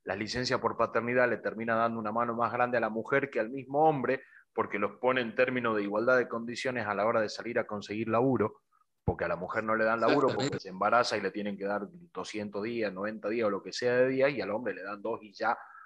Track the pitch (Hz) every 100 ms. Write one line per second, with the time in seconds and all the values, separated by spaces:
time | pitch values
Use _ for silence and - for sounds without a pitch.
0 | - 98 110 120 123 120 113 - 110 117
1 | 117 123 120 107 101 101 117 113 117 113
2 | 107 117 120 117 117 120 123 120 110 110
3 | 107 139 135 120 110 135 131 143 160 143
4 | 120 147 - - _ - 104 101 101 -
5 | 123 127 113 110 127 127 117 107 101 104
6 | 120 127 117 117 117 117 135 123 104 101
7 | 110 117 104 - 110 117 107 104 - 104
8 | 113 110 135 117 104 - _ _ _ _
9 | - 85 85 85 87 113 110 110 110 113
10 | 113 147 131 107 139 - 95 92 101 117
11 | 120 110 95 104 101 98 98 104 101 -
12 | - - - 107 104 101 110 117 101 92
13 | 104 110 104 117 107 113 95 - 123 123
14 | 131 131 139 131 98 107 117 87 98 104
15 | 107 113 107 - 110 117 - -